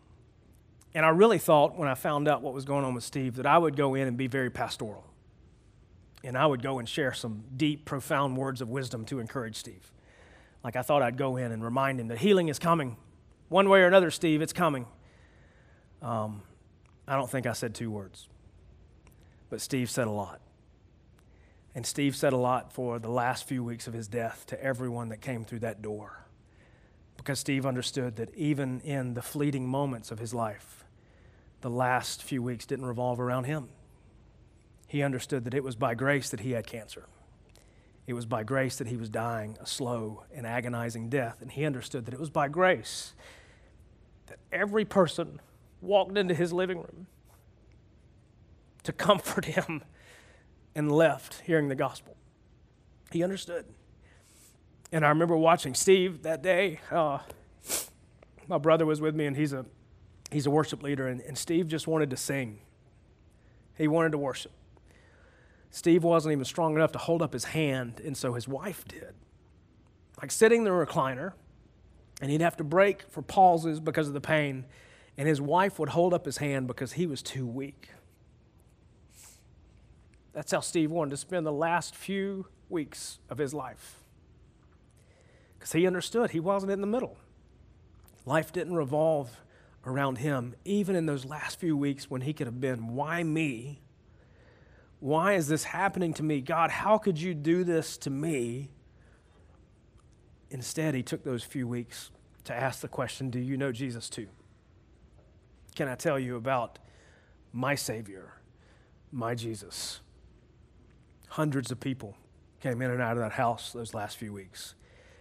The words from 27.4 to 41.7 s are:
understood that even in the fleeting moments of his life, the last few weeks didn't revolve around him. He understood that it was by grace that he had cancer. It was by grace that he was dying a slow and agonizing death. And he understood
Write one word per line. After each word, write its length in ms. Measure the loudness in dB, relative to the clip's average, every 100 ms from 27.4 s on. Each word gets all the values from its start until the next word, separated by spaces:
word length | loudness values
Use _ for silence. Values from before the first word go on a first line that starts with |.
| -2 0 0
understood 500 | -2 -4 -4 -4 -4
that 180 | -8
even 460 | -2 0 0 -2 -4
in 340 | -4 -4 -4
the 80 | -6
fleeting 460 | -6 -2 0 0 -2
moments 420 | 0 -2 -4 -10
of 100 | -10
his 140 | -6
life, 520 | -4 -4 -6 -16 -20 -20 -20 -20 -20 -20 -20 -20 -10
the 100 | -4
last 540 | 0 2 2 0 -8
few 180 | -6 -4
weeks 240 | -2 -6 -6
didn't 200 | -6 -4
revolve 340 | -2 -2 -2
around 240 | 0 -2
him. 240 | -2 -4 -6 -16 -20 -20 -20 -20 -20 -20 -20 -20 -20 -20 -6
He 160 | -2
understood 440 | 0 -2 -4 -4 -2
that 100 | -4
it 80 |
was 120 | -4 -2
by 200 | -2 0
grace 340 | 2 2 0
that 120 | -6
he 100 | -4
had 160 | -4 -6
cancer. 400 | -12 -14 -16 -20 -20 -20 -20 -20 -20 -20 -20 -20 -16 -8
It 80 |
was 140 | -8 -4
by 160 | -4
grace 340 | 0 0 0 -2
that 80 | -6
he 100 | -6
was 140 | -4
dying 480 | -4 -2 -4 -6 -10
a 60 | -8
slow 580 | -4 -2 -2 -4 -10 -14
and 140 | -12 -6
agonizing 640 | -4 -2 -4 -4 -6 -2
death. 320 | -2 -2 -6
And 80 | -10
he 160 | -4
understood 400 | -2